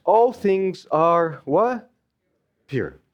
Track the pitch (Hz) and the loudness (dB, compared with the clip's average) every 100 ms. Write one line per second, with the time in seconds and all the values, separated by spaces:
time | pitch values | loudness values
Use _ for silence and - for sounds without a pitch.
0 | - 214 247 - 202 190 190 170 - 156 | 0 2 2 0 -2 0 -2 -6 -4 0
1 | 165 170 165 139 151 170 233 247 - _ | 2 2 0 -6 -2 0 0 -4 -12 _
2 | _ _ _ _ _ _ _ 135 80 - | _ _ _ _ _ _ _ -6 -6 -10
3 | _ | _